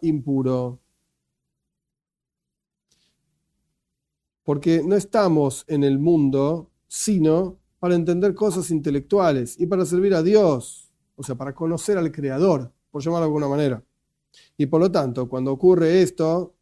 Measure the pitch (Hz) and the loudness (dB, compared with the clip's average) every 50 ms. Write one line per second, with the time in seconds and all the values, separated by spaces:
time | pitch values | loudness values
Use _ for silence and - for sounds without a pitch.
0 | - 165 156 147 127 147 139 135 131 127 127 127 123 123 123 127 _ _ _ _ | -2 -2 -2 -2 -2 -2 -2 -2 0 0 -2 -2 -4 -6 -10 -12 _ _ _ _
1 | _ _ _ _ _ _ _ _ _ _ _ _ _ _ _ _ _ _ _ _ | _ _ _ _ _ _ _ _ _ _ _ _ _ _ _ _ _ _ _ _
2 | _ _ _ _ _ _ _ _ _ _ _ _ _ _ _ _ _ _ _ _ | _ _ _ _ _ _ _ _ _ _ _ _ _ _ _ _ _ _ _ _
3 | _ _ _ _ _ _ _ _ _ _ _ _ _ _ _ _ _ _ _ _ | _ _ _ _ _ _ _ _ _ _ _ _ _ _ _ _ _ _ _ _
4 | _ _ _ _ _ _ _ _ _ - 147 139 143 170 165 165 143 170 196 202 | _ _ _ _ _ _ _ _ _ -4 -4 -2 0 2 2 2 2 2 0 0
5 | 190 196 - 226 202 180 160 156 143 139 127 - - - 160 147 143 139 135 135 | 0 0 0 0 2 2 2 2 2 0 -2 -6 -8 -4 -2 0 2 2 2 2
6 | 143 170 175 160 147 135 135 135 139 147 160 170 165 - _ _ _ _ - - | 2 2 2 4 2 2 2 0 0 0 -2 -4 -8 -14 _ _ _ _ -12 -6
7 | - - 208 185 156 156 156 170 190 185 185 - _ _ _ _ - 175 175 175 | -2 -2 0 2 2 2 2 2 0 -4 -8 -14 _ _ _ _ -2 0 0 0
8 | 165 160 175 175 185 202 185 190 214 214 170 190 165 - 165 156 139 151 143 143 | 0 0 0 0 0 -2 0 0 -2 -2 -2 -2 -4 -4 -4 -4 -2 -2 -4 -4
9 | 139 - - 202 190 170 147 131 120 117 - - 180 170 196 185 185 147 170 180 | -2 0 0 2 2 2 2 0 -2 -6 -6 -6 -4 -2 0 -2 -2 0 0 0
10 | 190 202 190 165 160 180 208 214 208 170 143 123 113 - - - - _ _ _ | 0 2 2 2 2 4 4 4 4 4 2 0 -4 -10 -18 -20 -20 _ _ _
11 | _ _ _ - 139 - 131 123 135 139 135 - 170 160 170 156 - - 208 190 | _ _ _ -16 -10 -10 -8 -8 -8 -10 -8 -6 -4 -4 -4 -4 -2 -2 0 0
12 | 170 160 - - 143 139 131 139 175 196 170 139 127 120 - _ _ _ _ 147 | 0 -2 -4 -4 -6 -4 -2 0 2 2 2 0 -2 -8 -16 _ _ _ _ -8
13 | 131 165 170 170 165 156 151 151 147 139 139 147 151 139 123 110 - _ _ _ | -4 -2 -2 0 0 0 0 -2 -2 -2 0 0 0 0 -2 -4 -8 _ _ _
14 | _ _ _ _ _ _ _ - _ _ _ - 151 135 160 160 170 196 175 190 | _ _ _ _ _ _ _ -20 _ _ _ -4 -2 0 2 2 2 2 2 0
15 | 143 127 120 131 127 123 131 127 127 135 135 131 - 180 185 175 165 160 170 190 | -2 0 -4 -4 -6 -6 -4 -4 -4 -4 -4 2 4 4 4 6 4 4 4 4
16 | 185 180 - - 165 160 165 175 185 - _ _ | 2 2 0 -2 -2 0 0 -2 -4 -6 _ _